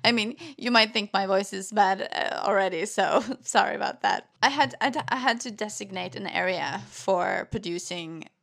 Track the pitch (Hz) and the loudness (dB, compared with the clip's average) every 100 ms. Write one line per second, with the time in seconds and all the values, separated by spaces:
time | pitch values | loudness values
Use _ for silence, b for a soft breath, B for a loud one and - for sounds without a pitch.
0 | 220 233 214 285 320 B 240 240 220 226 | 4 2 0 -6 -16 B 2 4 4 0
1 | 202 196 190 196 202 196 190 208 196 196 | -2 -2 2 2 0 -8 -2 4 4 4
2 | - - - - - 196 190 170 202 - | -2 -2 -2 0 2 2 2 0 -2 0
3 | 185 - 226 - - 220 - - - - | 2 2 0 -8 2 2 2 0 -4 0
4 | 202 - - _ 254 285 269 - 262 302 | 0 0 -4 _ 2 4 0 2 -2 -2
5 | - 262 254 233 240 208 214 - 202 185 | -4 0 0 0 -6 -6 -8 -8 -10 -8
6 | 180 202 196 175 180 180 139 175 - - | -8 -8 -4 0 0 0 -4 -6 -10 -6
7 | - 180 185 185 - 220 190 175 - 175 | 0 2 2 -2 -4 -6 -4 -6 -6 -8
8 | 165 160 - _ | -8 -12 -16 _